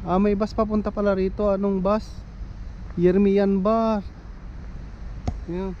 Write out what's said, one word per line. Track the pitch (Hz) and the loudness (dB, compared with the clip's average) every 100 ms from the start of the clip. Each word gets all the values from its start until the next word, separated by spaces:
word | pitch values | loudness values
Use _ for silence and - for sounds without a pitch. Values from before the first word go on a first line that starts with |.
| 170 | 0
Ah, | 185 | 2
may | 208 | 4
bus | 202 214 - | 2 0 0
papunta | 214 214 208 | 0 0 -2
pala | 208 202 | 0 0
rito. | 190 190 196 208 | 2 0 0 0
Anong | 196 202 190 185 | 2 0 2 2
bus? | 214 - - - - - - - - - - | 0 -2 -12 -14 -12 -12 -10 -12 -12 -8 4
Yermian | 175 185 202 196 196 196 | 4 6 6 6 4 4
bus. | 196 226 226 208 - - - - - - - - - - - - - - - | 4 4 2 0 -4 -12 -14 -14 -12 -12 -12 -12 -12 -12 -10 -6 -4 -4 -6
Yan. | 180 196 175 | -4 -4 -8